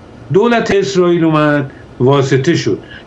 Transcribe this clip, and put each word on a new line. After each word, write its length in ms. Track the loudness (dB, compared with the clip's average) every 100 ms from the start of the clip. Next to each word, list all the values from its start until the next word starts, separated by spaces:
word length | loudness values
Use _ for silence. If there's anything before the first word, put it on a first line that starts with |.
| -20 -20 -4
دولت 380 | 0 2 0 0
اسرائیل 520 | 0 0 0 0 2
اومد 480 | 2 2 2 0 -4 -12 -20 -2
واسطه 560 | 0 2 2 0 0 -2
شد 220 | -2 -6 -8 -20